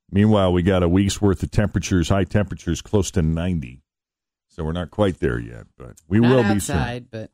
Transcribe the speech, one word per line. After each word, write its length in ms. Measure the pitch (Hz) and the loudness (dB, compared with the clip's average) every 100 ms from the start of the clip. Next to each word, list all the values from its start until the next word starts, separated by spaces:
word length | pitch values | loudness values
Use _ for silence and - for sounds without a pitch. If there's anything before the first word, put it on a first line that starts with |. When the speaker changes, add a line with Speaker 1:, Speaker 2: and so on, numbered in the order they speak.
| _ | _
Speaker 1:
Meanwhile, 420 | 90 107 107 92 | 2 4 4 2
we 100 | 90 | 2
got 200 | 87 95 | 2 2
a 40 | 87 | 2
week's 320 | 92 98 - | 2 0 0
worth 220 | 101 87 | 0 0
of 80 | - | -2
temperatures, 580 | - 104 98 - 92 80 | -2 -2 -2 -2 0 0
high 160 | 98 | 0
temperatures, 560 | 92 107 101 80 - 82 | 0 -2 -2 -6 -6 -6
close 300 | - 107 90 | -2 -2 0
to 100 | 98 | -2
ninety. 600 | 80 82 90 87 62 65 _ _ _ _ _ _ _ | -2 -2 -2 -4 -8 -14 _ _ _ _ _ _ _
So 140 | - | -10
we're 100 | 78 | -6
not 200 | 87 82 | -6 -4
quite 260 | - 101 - | 0 0 0
there 220 | 76 58 | -2 -4
yet, 260 | 57 57 - - | -8 -16 -20 -20
but 200 | 62 - - | -20 -20 -2
we 140 | 104 | 2
Speaker 2:
Not 100 | 120 | 6
Speaker 1:
will 120 | 127 | 4
be 40 | 104 | 4
Speaker 2:
outside, 520 | 104 92 - 123 123 | 0 -2 -4 -4 -8
Speaker 1:
soon. 60 | 123 | -12
Speaker 2:
but 200 | 110 104 | -14 -16